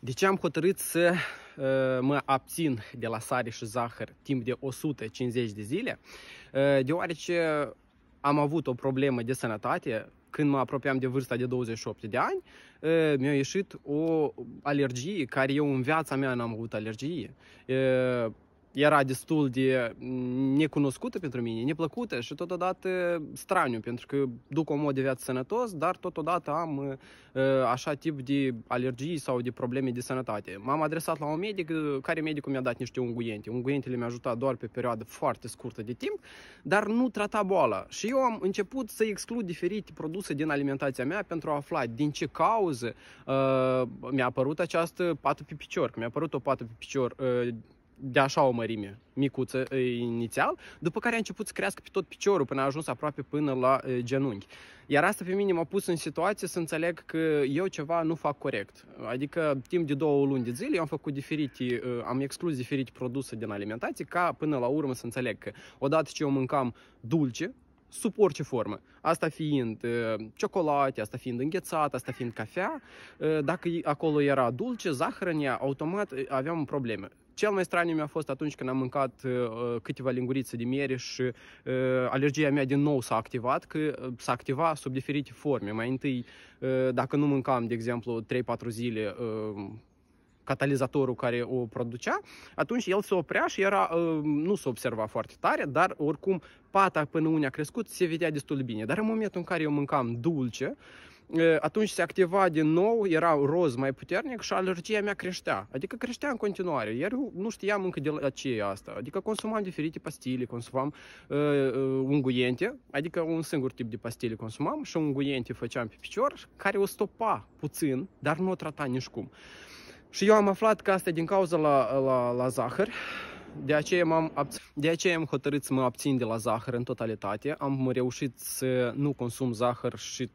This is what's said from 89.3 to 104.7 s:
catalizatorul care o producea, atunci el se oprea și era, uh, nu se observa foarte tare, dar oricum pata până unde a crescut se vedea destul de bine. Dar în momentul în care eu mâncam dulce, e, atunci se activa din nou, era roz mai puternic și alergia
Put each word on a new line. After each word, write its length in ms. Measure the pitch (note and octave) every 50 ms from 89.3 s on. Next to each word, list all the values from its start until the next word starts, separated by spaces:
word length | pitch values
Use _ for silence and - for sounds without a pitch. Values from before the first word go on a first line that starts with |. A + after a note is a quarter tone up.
| A2 A2 G#2+ G#2+ G#2 G2+ G2+ G2 G#2+ A2 - _ _ _ _ _ _ _ _ _ _ _ _
catalizatorul 720 | - C3+ - C#3 C#3 C#3+ C3 C3+ B2+ - D3 C3+ B2+ B2
care 260 | - - B2 A#2+ A#2+
o 240 | A#2+ - C3 B2+ B2
producea, 540 | A2+ - - A#2+ A#2 A#2 B2 - - D#4 G4+ G#4 - - - - - -
atunci 300 | - D#3 - A#3 B3 -
el 160 | - F#3 G#3
se 120 | G3+ - G3+
oprea 340 | F3+ D3+ - - G3 A3 A3+
și 140 | - -
era, 280 | F#3+ G3 G3+ G3 F#3+ E3+ E3
uh, 260 | E3+ E3+ E3 D#3+ D#3 D3
nu 320 | D3+ D3 D3 D#3 F3+ G#3
se 140 | F#3 - C#3
observa 360 | A#2+ - - B2+ A2+ A2 A2
foarte 280 | G#2+ - A#2 G#2+ - - -
tare, 260 | - F3+ C#4+ D4+ A3
dar 280 | D3 B2+ D3+ F3 F#3 - -
oricum 440 | D3+ D3 D#3+ - - G3 F#3+ E3+ - - - - _ _
pata 360 | - G3 G3 F#3 - D#3+ D3+
până 220 | C#3 - E3 D#3 D#3+
unde 180 | D#3+ D#3 D3
a 40 | C3
crescut 380 | - - D3+ - - A#3+ - -
se 180 | - - F3+
vedea 240 | E3 D#3+ D#3+ E3+ E3
destul 280 | D#3 D3 - - D3+ C#3
de 60 | C3
bine. 220 | A#2+ A2+ G#2+ A2
Dar 120 | A2 D3+ G3+
în 80 | G#3+
momentul 340 | A3 A3 A3 A3 G3 - F#3
în 60 | E3+
care 180 | - F#3+ E3+ D#3+
eu 80 | D3+
mâncam 460 | D3 D3 C#3+ C3+ D#3 C#3+ B2 A#2 A#2 A#2
dulce, 560 | A#2 E3 E3+ C#3+ B2+ A#2+ A2 - C3 F3+ C#4+ - - - - - - - - - _ _
e, 260 | - E3 E3 E3 D#3+ D#3
atunci 300 | - D#3 - G#3+ G#3+ G3+
se 120 | - -
activa 480 | F3 E3 - - F#3 E3+ F3 G3 F#3+ F3+
din 180 | D#3+ D#3 D#3 D#3
nou, 380 | D#3+ E3+ F#3 G#3+ A#3 A#3 G#3 G3
era 260 | D#3+ D#3 D#3+ E3+ D#3+ C#3+ C#3+
roz 300 | C#3 D3+ F3 F3+ D3+ A#2+
mai 180 | A#2+ C3+ C3+ C3
puternic 480 | - - - E3+ F#3+ D#4 D4 B3+ G#3+
și 120 | E3 - G3+
alergia 480 | F#3+ F#3 F#3